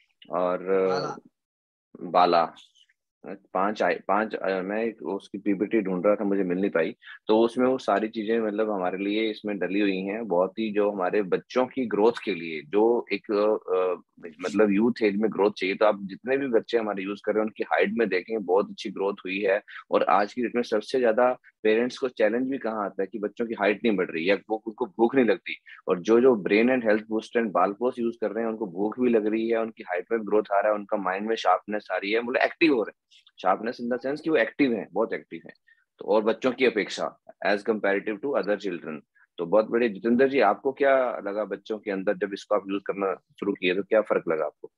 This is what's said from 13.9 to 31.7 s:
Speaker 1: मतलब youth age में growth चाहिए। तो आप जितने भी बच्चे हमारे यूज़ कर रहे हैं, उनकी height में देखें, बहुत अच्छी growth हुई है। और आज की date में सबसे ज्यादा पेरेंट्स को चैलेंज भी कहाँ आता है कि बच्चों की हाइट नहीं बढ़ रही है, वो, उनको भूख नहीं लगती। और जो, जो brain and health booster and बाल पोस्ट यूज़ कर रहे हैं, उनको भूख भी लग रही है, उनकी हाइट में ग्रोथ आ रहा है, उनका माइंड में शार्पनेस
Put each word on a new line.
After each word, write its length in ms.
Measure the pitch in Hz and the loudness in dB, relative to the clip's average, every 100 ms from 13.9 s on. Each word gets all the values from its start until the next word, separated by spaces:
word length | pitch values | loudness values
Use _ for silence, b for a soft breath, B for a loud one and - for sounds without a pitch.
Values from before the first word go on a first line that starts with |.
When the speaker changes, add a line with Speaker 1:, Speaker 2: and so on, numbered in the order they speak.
| 85 _ - 85 76 | -4 _ -20 -18 -8
Speaker 1:
मतलब 300 | 90 101 107 | -2 2 2
youth 320 | 98 117 120 | 4 2 2
age 140 | 107 101 | 0 0
में 160 | 110 | -2
growth 200 | 92 101 | 2 0
चाहिए। 220 | 104 92 | 0 -4
तो 120 | 98 107 | 2 2
आप 120 | 101 | 2
जितने 340 | 98 95 117 135 | -6 -10 -4 -2
भी 100 | 139 | 0
बच्चे 320 | 113 - 117 | 0 0 -2
हमारे 240 | 107 98 | -2 -4
यूज़ 180 | 98 101 | -6 -6
कर 80 | - | -4
रहे 80 | 107 | -2
हैं, 60 | 107 | -2
उनकी 160 | - | -6
height 280 | 110 78 101 | -2 0 0
में 160 | 113 107 | 0 0
देखें, 360 | 92 87 113 | -2 -4 -6
बहुत 260 | 90 95 101 | 0 0 0
अच्छी 200 | 98 110 | -6 -10
growth 240 | 90 98 101 | -4 -4 -4
हुई 160 | 92 95 | -6 -4
है। 220 | 101 101 - B - | 0 -2 -4 B -2
और 120 | - | 0
आज 300 | - 95 104 | 4 2 2
की 100 | - | -2
date 120 | 113 | -4
में 80 | 120 | -2
सबसे 380 | 120 110 - 131 | -2 -2 0 0
ज्यादा 380 | 120 110 127 127 b _ | 2 4 2 0 b _
पेरेंट्स 360 | 107 110 123 - | 2 2 0 -2
को 100 | 131 | -6
चैलेंज 420 | - 107 117 131 | 0 2 2 -2
भी 80 | 135 | -4
कहाँ 260 | 110 110 | -4 -4
आता 180 | 98 - | -4 -4
है 40 | 95 | -6
कि 120 | 110 | -4
बच्चों 280 | 104 - 117 | -6 -4 -4
की 80 | |
हाइट 260 | 107 101 101 | 0 2 2
नहीं 120 | 117 98 | 0 0
बढ़ 140 | 87 | -2
रही 160 | 80 85 | -2 0
है, 80 | 98 - | 0 -2
वो, 120 | 110 113 | -6 -6
उनको 200 | 107 117 | -6 -6
भूख 280 | - 117 | 2 2
नहीं 100 | 135 | 4
लगती। 360 | 113 92 - - - B - | 4 2 -2 -14 -18 B -2
और 120 | 92 | 0
जो, 200 | 87 117 | 4 6
जो 160 | 131 113 | 6 4
brain 300 | 90 104 120 | 4 4 4
and 160 | 127 | 2
health 220 | 113 107 110 | 2 0 0
booster 300 | 110 - 120 | -6 -2 -2
and 80 | 113 | 0
बाल 220 | 85 92 | 2 0
पोस्ट 260 | 101 123 123 | 0 -4 -2
यूज़ 180 | 117 113 | -4 -2
कर 100 | 104 | -4
रहे 140 | 107 | -2
हैं, 60 | 113 | -4
उनको 160 | 110 107 | -4 -6
भूख 340 | 82 107 117 | -4 -4 0
भी 100 | 123 | 2
लग 160 | 113 107 | 4 2
रही 220 | 110 113 | 0 0
है, 100 | 113 | 0
उनकी 240 | 113 - | -2 -8
हाइट 240 | 107 90 - | -8 -6 -4
में 140 | 113 101 | -4 0
ग्रोथ 160 | 104 101 | 0 2
आ 80 | 98 | 0
रहा 80 | 104 | 2
है, 60 | |
उनका 220 | 107 98 104 | -2 -4 -4
माइंड 320 | 92 95 107 | -2 -4 -4
में 80 | 113 | -2
शार्पनेस 520 | 95 92 - | 2 0 0